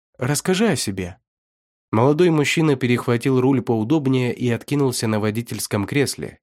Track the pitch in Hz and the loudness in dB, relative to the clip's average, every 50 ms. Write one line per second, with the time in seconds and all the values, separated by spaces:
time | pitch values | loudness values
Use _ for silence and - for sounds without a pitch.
0 | _ _ _ - 127 123 147 - - - 185 180 233 220 156 - - 107 95 95 | _ _ _ -6 -4 -4 -2 -2 -2 -2 0 2 2 0 0 -2 -2 -6 -6 -6
1 | 92 87 - - _ _ _ _ _ _ _ _ _ _ _ _ _ - - 110 | -8 -10 -10 -16 _ _ _ _ _ _ _ _ _ _ _ _ _ -2 0 2
2 | 120 143 151 151 180 185 170 151 143 - - 170 156 156 139 127 131 120 123 117 | 4 4 4 4 4 4 4 2 2 0 0 2 2 2 2 2 2 0 0 0
3 | - - 120 117 - 139 131 127 123 135 139 123 107 - 120 110 107 113 156 160 | 0 0 -2 0 0 0 2 2 2 2 2 2 0 0 0 0 0 0 0 0
4 | 139 135 131 127 123 123 117 - 123 123 117 107 - - 143 147 143 127 120 - | 2 2 0 0 0 -2 -2 -2 -2 -2 -2 -2 -4 -4 -2 0 0 0 0 -2
5 | 120 110 110 107 104 107 104 117 117 - - 101 - - - 104 98 - 143 147 | -2 -2 0 0 0 -2 -2 -4 -6 -6 -8 -8 -6 -4 -2 -2 -2 0 0 0
6 | 131 - - - - - - - | 0 0 -2 -8 -10 -12 -12 -16